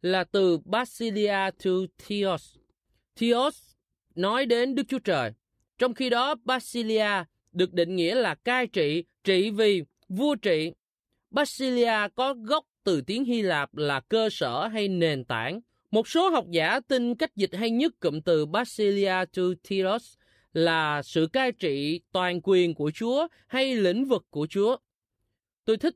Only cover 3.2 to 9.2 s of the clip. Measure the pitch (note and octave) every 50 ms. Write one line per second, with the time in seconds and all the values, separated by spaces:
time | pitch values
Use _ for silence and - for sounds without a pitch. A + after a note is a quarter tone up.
3.2 | A#3 A#3 A#3 A#3+ C4+ D4+ - - _ _ _ _ _ _ _ _ _ _ - E3+
4.2 | F#3 G3+ A3+ C4 C#4 A#3 A#3+ A#3 B3 C4+ C4 C#4 A3 - C4+ B3 - G#3 E3+ C3+
5.2 | A#2+ G#2+ G#2+ _ _ _ _ _ _ _ _ - B3 B3+ A3+ - C4 B3 A#3+ A#3+
6.2 | C4 C#4+ D#4 A#3 - A3+ C4 B3+ - - - A#3+ A#3 A3 A3 G#3+ G#3+ G#3 G3+ F#3
7.2 | E3+ - _ _ _ _ - F3+ F#3 F3+ F3 E3+ E3+ E3+ F#3+ F3+ E3 E3+ A3+ C4
8.2 | A3+ F#3 D3+ - - A#3+ B3 B3+ B3 - - F#3+ D3+ C#3+ D#3 E3+ E3+ _ _ _